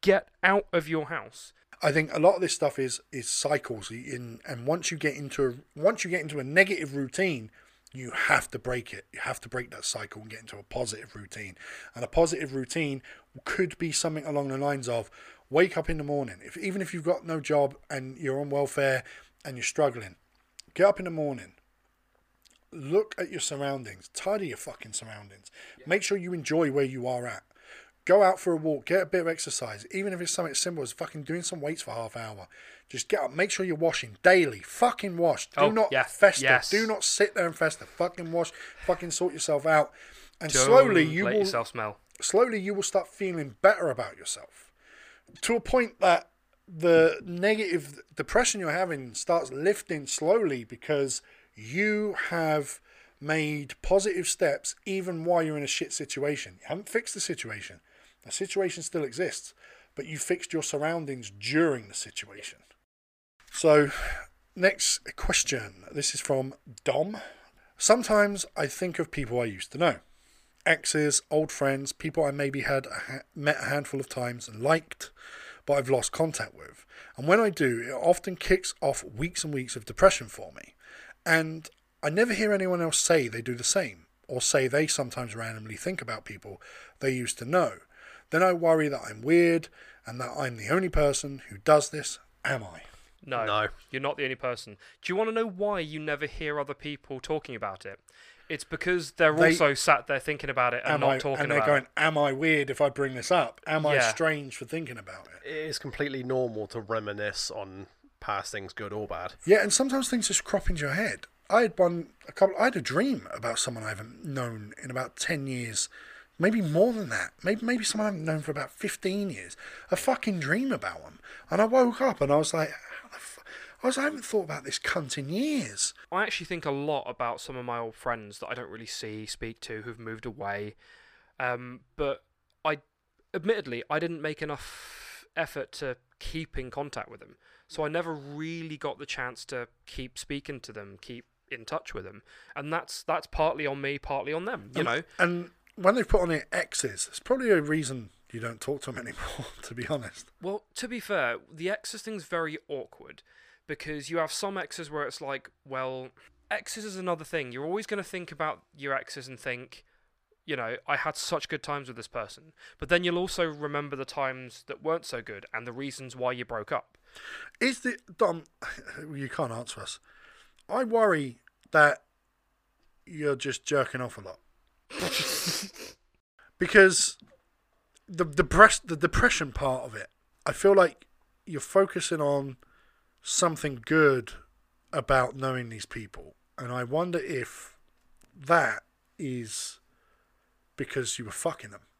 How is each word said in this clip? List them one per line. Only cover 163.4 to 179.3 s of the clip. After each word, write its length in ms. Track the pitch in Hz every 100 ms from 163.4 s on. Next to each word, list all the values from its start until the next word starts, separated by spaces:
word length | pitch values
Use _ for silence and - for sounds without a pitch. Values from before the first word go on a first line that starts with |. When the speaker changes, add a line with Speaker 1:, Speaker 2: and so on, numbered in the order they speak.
| 170
Speaker 1:
remember 480 | 147 147 147 147 135
the 100 | 135
times 580 | - 135 131 127 - _
that 160 | 139
weren't 200 | 156 165 -
so 180 | 123
good 240 | 113 101 -
and 140 | 117 120
the 80 |
reasons 420 | 120 139 - 131 127
why 180 | 123
you 120 | 127 120
broke 260 | 117 104
up. 280 | 143 - _ _ - - - - _
Speaker 2:
Is 200 | 247 254
the, 180 | 247 220 _ 180
Dom, 280 | 196 170 147 _
<sighs> 500 | - - - - 151 143
you 120 | 135
can't 240 | - 139
answer 300 | 113 120 -
us. 180 | 104 - _ _ - - _ _ _
I 140 | 220
worry 560 | 247 226 220 165 139 117 _ _ _
that 320 | 156 147 - _ _ _ _ _ _ _ _ _ _ -
you're 280 | 156 147 135
just 300 | 139 127 -
jerking 360 | 147 127 127
off 160 | 123 110
a 20 |
lot. 180 | 95 - _ _ _ _ _
<laughs> 800 | - 180 - 147 - 170 - 196 - - - _ _ _ _ - _
Because 600 | 180 214 190 165 - - - _ _ _ _ _ _ _ _
the, 160 | 170
the, 200 | 170 143
depress-, 360 | 160 165 214 - -
the 100 | 160
depression 560 | 160 - 247